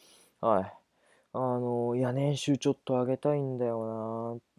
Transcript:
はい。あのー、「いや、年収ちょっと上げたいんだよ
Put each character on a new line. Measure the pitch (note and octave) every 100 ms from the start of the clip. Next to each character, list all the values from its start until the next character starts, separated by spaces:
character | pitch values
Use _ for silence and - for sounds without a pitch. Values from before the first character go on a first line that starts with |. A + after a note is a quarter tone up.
| - - _ -
は | A2+ G2
い。 | F#2+ - _ _ _ _ _
あ | B2
の | B2+ B2 A#2+ A#2+ A#2+ B2
ー、 |
「い |
や、 | B2+
年 | C3 C#3+ C#3
収 | - C3+
ち | C#3+
ょ |
っ | C3+
と | -
上 | B2+ B2
げ | C3
た | D3
い | D3
ん | C3+ B2+
だ |
よ | A#2+ A2+ A2 A2 A2 A2+ A#2 A#2 _